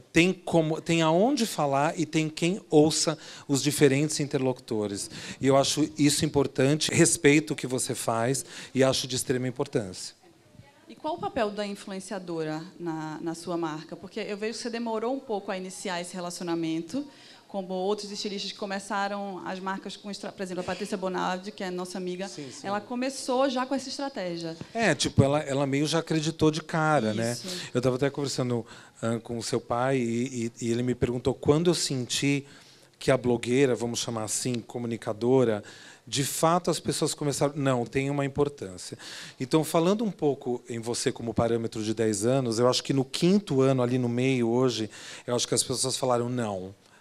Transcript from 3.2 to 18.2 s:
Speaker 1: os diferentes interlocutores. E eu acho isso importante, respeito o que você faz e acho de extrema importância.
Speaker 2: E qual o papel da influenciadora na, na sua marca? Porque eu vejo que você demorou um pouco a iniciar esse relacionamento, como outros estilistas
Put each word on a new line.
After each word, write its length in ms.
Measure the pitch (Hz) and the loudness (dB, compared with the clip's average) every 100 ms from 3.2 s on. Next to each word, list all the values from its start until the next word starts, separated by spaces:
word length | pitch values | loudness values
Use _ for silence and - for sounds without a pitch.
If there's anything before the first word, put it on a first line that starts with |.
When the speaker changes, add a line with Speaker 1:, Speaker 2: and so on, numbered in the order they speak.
| - - - | -10 -16 -2
Speaker 1:
os 160 | 139 | 0
diferentes 560 | 139 139 147 135 151 - | 2 4 6 6 2 -2
interlocutores. 920 | 139 143 131 127 - 110 104 98 - - - - | -2 0 0 -2 -4 -2 -2 -4 -8 -12 -14 -2
E 80 | 131 | 4
eu 120 | 135 | 6
acho 320 | 135 - 156 - | 4 2 0 4
isso 260 | 147 143 | 4 4
importante, 680 | 156 143 131 - 131 151 - | 2 2 2 2 2 2 0
respeito 640 | 131 156 - 143 151 156 | 4 4 6 6 6 4
o 40 | 147 | -4
que 100 | 131 | -4
você 280 | 127 - | -4 -4
faz 520 | 120 - 113 120 135 - - - | -4 -2 0 0 0 -4 -14 -6
e 80 | 123 | 2
acho 240 | 131 131 135 | 4 4 -2
de 80 | |
extrema 320 | 127 - 127 127 | -4 -2 -2 -2
importância. 760 | 123 139 135 95 - - - - _ _ - - _ - | -4 -2 -2 -4 -8 -14 -16 -20 _ _ -20 -20 _ -20
Speaker 2:
E 60 | |
qual 200 | - 311 | -8 -6
o 40 | 339 | -4
papel 320 | 403 269 208 | -4 0 0
da 160 | 202 202 | 0 -6
influenciadora 960 | 202 - 190 190 196 180 165 156 156 185 - | -6 -8 -10 -8 -8 -6 -6 -4 -6 -8 -8
na, 400 | 170 160 156 151 | -6 -6 -6 -6
na 120 | 170 | -8
sua 220 | 165 - 170 | -8 -6 -4
marca? 400 | 165 151 160 170 | -4 -6 -12 -16
Porque 240 | 196 220 | -12 -10
eu 160 | 196 202 | -8 -6
vejo 220 | 214 233 | -6 -6
que 40 | |
você 60 | 240 | -8
demorou 460 | 226 233 220 226 | -6 -4 -2 -2
um 40 | 269 | -4
pouco 320 | 269 202 208 | -4 -6 -4
a 60 | 190 | -6
iniciar 460 | 185 - 208 175 | -8 -8 -6 -6
esse 100 | 175 | -6
relacionamento, 880 | 185 175 175 180 165 160 160 165 262 294 - - - - | -8 -8 -6 -4 -2 -2 -2 -4 -8 -8 -14 -20 -20 -10
como 240 | 196 185 | -8 -4
outros 380 | 185 190 208 202 | -2 0 -2 -4
estilistas 420 | 202 | -8